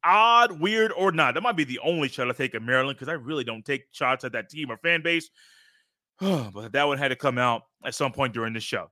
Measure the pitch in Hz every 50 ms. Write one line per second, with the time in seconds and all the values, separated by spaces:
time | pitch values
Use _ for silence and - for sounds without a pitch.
0 | - 165 180 208 220 233 233 233 240 233 185 156 156 196 214 220 220 220 190 -
1 | 185 196 175 160 156 131 123 151 196 247 233 170 151 131 127 123 - 147 175 170
2 | 147 135 - - 127 123 123 - 139 127 - 113 110 117 127 127 131 139 139 -
3 | 135 131 165 160 120 127 156 151 127 117 113 110 107 - 143 135 139 _ _ -
4 | 147 127 131 127 - 131 110 117 110 _ - 156 156 131 113 110 _ 170 170 165
5 | 151 170 170 170 160 - _ _ _ _ _ _ _ _ _ _ _ _ _ _
6 | _ _ _ _ 190 196 190 156 123 104 95 101 107 113 101 135 143 147 143 135
7 | 143 135 127 - - 139 123 123 127 123 117 113 - _ _ _ - 127 127 -
8 | 147 135 - - 139 127 110 117 113 113 113 113 107 - - 120 87 80